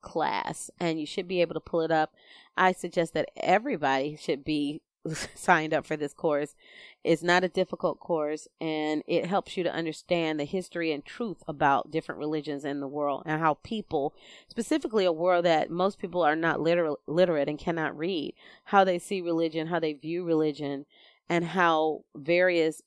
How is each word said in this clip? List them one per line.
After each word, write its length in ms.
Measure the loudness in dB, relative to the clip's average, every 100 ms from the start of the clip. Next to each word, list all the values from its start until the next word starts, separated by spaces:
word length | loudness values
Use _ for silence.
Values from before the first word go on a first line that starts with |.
class, 680 | -6 -2 -2 -2 -4 -8 -12 _
and 200 | -2 -2
you 60 | -4
should 220 | -8 -4
be 140 | 0
able 140 | 0 -2
to 40 |
pull 220 | -4 -2
it 100 | 2
up. 220 | 2 0 _ -20 -20 -12 0
I 140 | 0
suggest 420 | 0 -4 -2 0
that 160 | -2 -4 -4
everybody 800 | 2 2 2 -2 2 2 0 -6
should 300 | -4 -4 -2
be 360 | -2 -2 -6 _ _ -8
<laughs> 300 | -8 -10 -6
signed 380 | 4 4 4
up 120 | -2 -2
for 120 | -6
this 160 | -6
course. 420 | -2 0 0 -2 _ -20 -20 -20 -8
It's 180 | 0 2
not 220 | 4 4
a 60 | 4
difficult 500 | 0 -2 0 -4 -4
course, 480 | -2 -2 0 -4 -10 _
and 440 | -4 -2 0 -2 0
it 180 | -2 0
helps 320 | -2 -2 -4
you 60 |
to 100 | -2
understand 680 | -2 -6 -8 -2 0 0 -2
the 60 | -2
history 460 | -4 -6 -4 -2
and 120 | -4
truth 400 | -6 -8 -8 -8 -10
about 440 | 2 4 4 2
different 280 | -6 -6 -8
religions 460 | -4 -4 -4 -6 -4
in 140 | -6
the 80 | -6
world 360 | -4 -2 -2 -2
and 140 | 0
how 160 | 2 0
people, 600 | -4 -8 -4 -2 -2 -6 -20 -20 _
specifically 580 | -8 -2 -2 0 2 2
a 60 |
world 340 | 2 2 4 4
that 240 | 2 2
most 300 | 0 0 -2
people 240 | -6 2
are 120 | 2 4
not 260 | 2 2
liter-, 340 | 2 2 0 -2 -2
literate 420 | 2 4 4 0
and 100 | -2
cannot 380 | -4 -2 -2 -4
read, 360 | -4 -4 -6 -10 -20 -20 2
how 180 | 6
they 140 | 6 2
see 240 | -2 -4
religion, 460 | 0 0 0 -2 -2
how 120 | 0
they 140 | 0
view 300 | -4 -6 -4
religion, 600 | 0 2 2 0 -6 -6 -10 _ -20 _ _
and 160 | -2 0
how 580 | 2 4 4 2 -2 _ -12
various 680 | 0 2 4 4 2 0